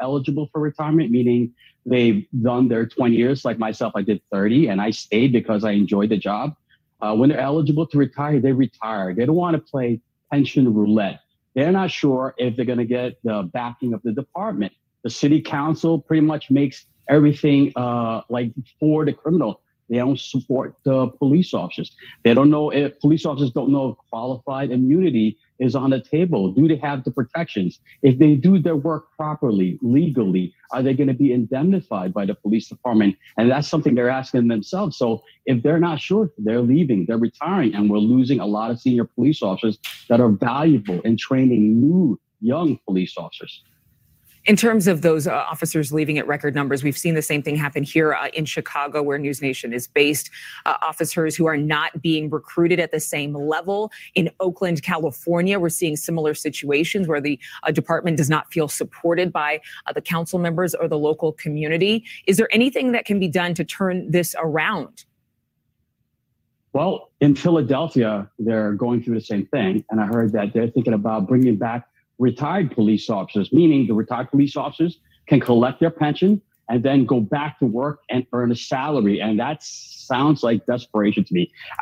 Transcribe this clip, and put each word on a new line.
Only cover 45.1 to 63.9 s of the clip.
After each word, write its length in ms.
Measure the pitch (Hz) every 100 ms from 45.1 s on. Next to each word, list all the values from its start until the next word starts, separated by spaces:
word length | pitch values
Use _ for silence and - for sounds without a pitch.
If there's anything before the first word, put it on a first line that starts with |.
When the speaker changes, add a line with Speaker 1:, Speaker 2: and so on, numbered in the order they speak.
| 156 156
Speaker 2:
uh, 60 |
officers 580 | 127 - 143 160 160 135
leaving 280 | 151 151 151
at 80 | -
record 280 | 143 147
numbers, 300 | 139 139 139
we've 140 | 143 135
seen 160 | 175
the 80 | 156
same 200 | - 147
thing 140 | 143 151
happen 260 | 147 147
here, 300 | 143 160 156
uh, 160 | - 139
in 100 | 160
Chicago, 580 | 151 160 - 147 143 151
where 140 | 143 143
News 240 | 143 131
Nation 320 | 139 127 120
is 160 | 120 -
based. 400 | 147 147 143 - - - - -
Uh, 100 | -
officers 520 | 156 - 160 175 156
who 120 | 151 160
are 100 | 147
not 460 | 151 151 160 156
being 260 | 165 156 151
recruited 500 | 147 - - 170 180
at 120 | 160
the 100 | 156
same 320 | - 151 147
level. 580 | 143 147 160 175 202 214 - -
In 140 | 190 165 -
Oakland, 420 | 190 175 185 156
California, 760 | 180 165 156 - 170 170 185 202
we're 120 | 170
seeing 260 | - 165 151
similar 380 | - 165 151
situations 760 | 147 151 - 143 143 165 202 165
where 140 | 147
the, 180 | 147 139 - -
uh, 80 | -
department 480 | 151 - 165 170 156
does 100 | 139
not 240 | 156 -
feel 160 | 165 147
supported 640 | - 147 - 170 170 185
by, 300 | 170 147 156 - - -
uh, 80 |
the 80 | 147
council 360 | - 170 165 180
members 360 | 170 165 180
or 140 | 180 165
the 100 | 151
local 340 | 147 156 160
community. 720 | - 160 151 151 165 196 220 - - -
Is 100 | 202
there 140 | 220
anything 400 | 214 262 - 254
that 140 | 233 -
can 120 | 202
be 100 | 185
done 260 | 180 175
to 100 | 170
turn 460 | 160 - 190